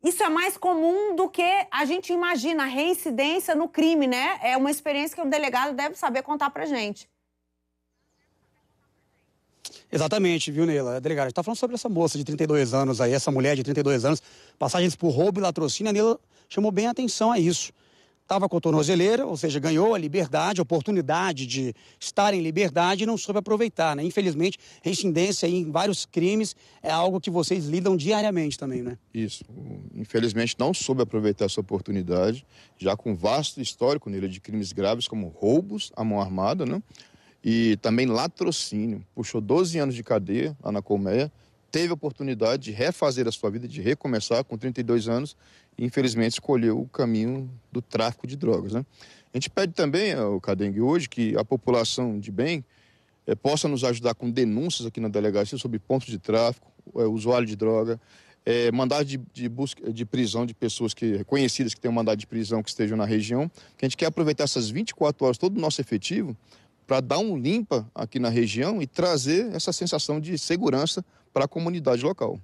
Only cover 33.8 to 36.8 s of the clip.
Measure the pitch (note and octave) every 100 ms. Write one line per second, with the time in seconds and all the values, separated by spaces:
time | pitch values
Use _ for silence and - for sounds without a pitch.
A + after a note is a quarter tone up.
33.8 | B2 D3 - G2 F#2+ F#2 - G#2+ F#2+ F2+
34.8 | G2 A#2 - A2+ F2+ D#2 G2+ C#3+ G3 G#3
35.8 | - - A2 G2+ F#2+ F#2 G2 F3 C3 E3+